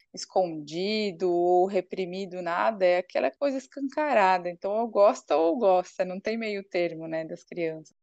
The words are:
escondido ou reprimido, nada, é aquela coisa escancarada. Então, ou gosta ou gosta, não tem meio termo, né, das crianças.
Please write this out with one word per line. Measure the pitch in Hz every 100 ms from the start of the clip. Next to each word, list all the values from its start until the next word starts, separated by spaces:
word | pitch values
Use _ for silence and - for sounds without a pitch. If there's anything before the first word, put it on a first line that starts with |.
| _
escondido | - - 196 180 156 147 160 196 214 208 170 185
ou | 175 180 180 190
reprimido, | 196 180 - 180 185 196 180
nada, | 175 175 214 214 180
é | 180
aquela | - - -
coisa | - 285 269
escancarada. | - - 269 302 302 233 190 185 175
Então, | 175 196
ou | 214 233
gosta | 214 202 254 - 302
ou | 330 294
gosta, | 202 185 180 - 185
não | 185
tem | 214 226
meio | 220 202
termo, | 196 175 170 160 160
né, | 160 160
das | 170
crianças. | - 175 165 160 156 _